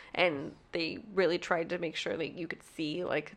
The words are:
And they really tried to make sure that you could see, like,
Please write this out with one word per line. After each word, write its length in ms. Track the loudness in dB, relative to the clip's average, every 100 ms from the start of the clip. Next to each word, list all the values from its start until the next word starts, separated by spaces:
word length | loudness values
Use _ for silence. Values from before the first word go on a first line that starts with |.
| -6
And 400 | 2 4 2 -6 -12 -8
they 280 | -4 -2 -4 -4
really 240 | 4 4 4
tried 320 | 2 0 0
to 80 | -2
make 180 | -4 -4
sure 200 | -2 -2
that 160 | -2
you 140 | -4 -8
could 160 | -8
see, 400 | -10 -4 -2 -2 0
like, 280 | -2 -2